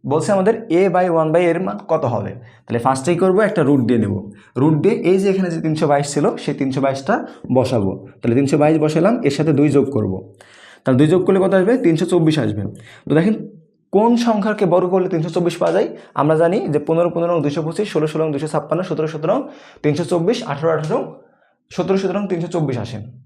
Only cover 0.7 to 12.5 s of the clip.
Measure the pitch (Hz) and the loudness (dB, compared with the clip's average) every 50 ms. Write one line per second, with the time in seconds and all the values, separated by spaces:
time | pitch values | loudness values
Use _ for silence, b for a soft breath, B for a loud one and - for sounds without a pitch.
0.7 | 160 175 196 196 180 180 185 185 165 160 160 156 156 170 180 170 165 180 185 196 | 2 2 2 4 2 2 2 2 2 0 0 2 2 2 2 2 0 0 -2 -6
1.7 | 208 208 - - 165 151 151 120 117 104 110 - 117 - B B B B B - | -6 -8 -4 -2 -2 0 0 -2 -2 -4 -6 -8 -12 -14 B B B B B -4
2.7 | 113 117 - 131 131 131 - 175 175 170 190 185 180 202 220 196 202 175 147 120 | -4 0 0 0 -2 0 0 -2 0 2 2 2 2 2 2 2 2 0 2 2
3.7 | 147 135 120 107 123 113 104 101 101 98 - - B B B B B 120 135 160 | 2 2 2 2 2 0 0 -2 -4 -6 -8 -12 B B B B B 0 2 2
4.7 | 156 147 - - 233 233 - 170 190 190 190 202 185 190 185 175 165 165 160 156 | 2 4 2 2 0 2 2 2 2 2 2 0 0 0 -2 -2 -4 -4 -2 -2
5.7 | 156 151 160 143 147 143 143 143 - 151 147 208 - - - - 139 - 139 135 | 0 0 2 2 2 2 0 -2 -2 0 0 0 -2 -2 -6 -6 -4 -2 -4 -2
6.7 | 131 143 135 135 131 131 - - 220 285 B B B B B - 127 131 123 - | -2 -2 -2 -2 -2 -4 -2 -2 -2 -2 B B B B B 0 0 0 2 2
7.7 | 131 113 98 95 95 - B B B B - 123 117 131 139 135 160 147 147 151 | 0 0 0 -2 -4 -6 B B B B -2 0 2 2 2 2 2 2 4 4
8.7 | 160 156 151 151 - 165 165 202 240 240 - 143 139 - 151 160 147 131 147 151 | 4 2 0 0 0 2 2 2 0 2 0 -2 0 0 0 2 2 4 4 4
9.7 | 127 143 135 131 135 113 107 98 92 95 - - - B B B B B B B | 4 2 2 2 0 -2 -2 -2 -4 -6 -10 -16 -20 B B B B B B B
10.7 | B B B 135 131 123 151 156 180 180 185 - 190 190 190 190 190 190 180 202 | B B B 0 4 4 4 4 4 2 2 2 2 2 2 2 2 2 4 2
11.7 | 247 254 - 175 165 156 185 175 185 175 160 160 151 151 120 107 | 2 2 2 2 2 2 0 2 2 2 4 4 2 2 0 -2